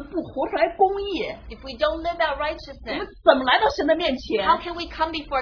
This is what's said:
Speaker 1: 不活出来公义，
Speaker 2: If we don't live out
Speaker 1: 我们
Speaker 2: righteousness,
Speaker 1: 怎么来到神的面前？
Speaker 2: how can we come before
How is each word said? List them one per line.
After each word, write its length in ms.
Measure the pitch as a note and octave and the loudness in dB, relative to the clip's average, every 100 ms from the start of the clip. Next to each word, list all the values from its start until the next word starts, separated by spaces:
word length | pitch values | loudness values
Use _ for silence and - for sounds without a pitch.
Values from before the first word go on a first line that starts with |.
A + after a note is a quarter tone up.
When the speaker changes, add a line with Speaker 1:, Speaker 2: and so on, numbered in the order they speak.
| - | -2
Speaker 1:
不 100 | F4+ | -6
活 260 | - C4 D4 | -4 -4 -2
出 80 | G4 | 2
来 120 | E4+ - | 2 4
公 100 | F#4+ G4+ | 4 4
义， 240 | G4+ D#4+ - - - | -2 -4 -4 -8 -12
Speaker 2:
If 100 | A3 C4+ | -12 -12
we 80 | |
don't 280 | A#3 D4+ E4 E4 | -2 0 0 -4
live 160 | E4+ | 0
out 160 | D#4+ C#4 | 0 0
Speaker 1:
我 80 | D4 | -4
们 80 | |
Speaker 2:
righteousness, 560 | E4 - C4 A#3+ C#4+ G4+ - - | -4 -10 -12 -8 -6 -6 2 4
Speaker 1:
怎 100 | C4 | 6
么 80 | |
来 160 | C4 - | 4 4
到 80 | A4 - | 4 2
神 100 | D4+ | 2
的 80 | D#4+ | 2
面 180 | E4 B3+ | 2 -2
前？ 300 | - G#4+ F#4+ | -2 0 2
Speaker 2:
how 140 | F4 | 2
can 140 | F4 E4+ | 0 -8
we 100 | E4 | -8
come 260 | - D#4+ | -2 -2
before 300 | D#4+ D4 C4+ | -2 -4 -4